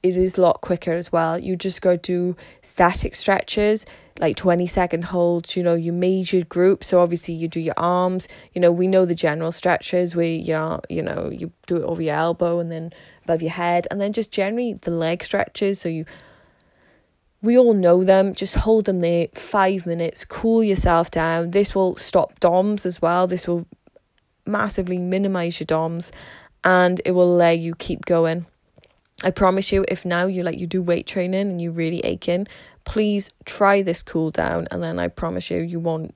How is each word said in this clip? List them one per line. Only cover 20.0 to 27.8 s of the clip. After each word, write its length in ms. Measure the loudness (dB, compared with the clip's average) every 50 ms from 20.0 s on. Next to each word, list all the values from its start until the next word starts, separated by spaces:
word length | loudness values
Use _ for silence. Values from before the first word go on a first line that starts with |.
| -4 -4 -6 -8 -14
cool 380 | -14 -12 -2 0 2 4 4 4
yourself 460 | 2 2 2 2 4 4 4 2 0
down. 420 | 0 -2 0 0 0 0 -2 0
This 220 | 0 0 0 2 2
will 220 | 0 0 0 0
stop 440 | -2 -8 0 2 2 2 2 _ _
doms 460 | 2 4 4 4 2 2 0 -2 -4
as 160 | -6 -4 -2
well. 240 | 0 0 2 2 2
This 220 | 0 0 -4 -4 -4
will 180 | -4 -4 -4 _ -18 _ _ _ _ _ _ _ _ _ _ _ _ _ _
massively 520 | -4 -2 -2 -2 -2 -2 -4 -2 -2 -2 -4
minimize 640 | -2 -2 0 0 0 0 0 -2 -2 -4 -4 -6
your 60 | -4
doms, 460 | -2 0 0 0 -2 -4 -6 -8 -10 -12 -16 -20 -20 -20 -20 -20 -20 _ _ 2
and 380 | 4 6 6 6 4 2 0 0
it 60 | 0
will 220 | 4 4 6 6 6
let 240 | 6 6 6 4 2
you 160 | 0 -6 -6
keep 320 | -8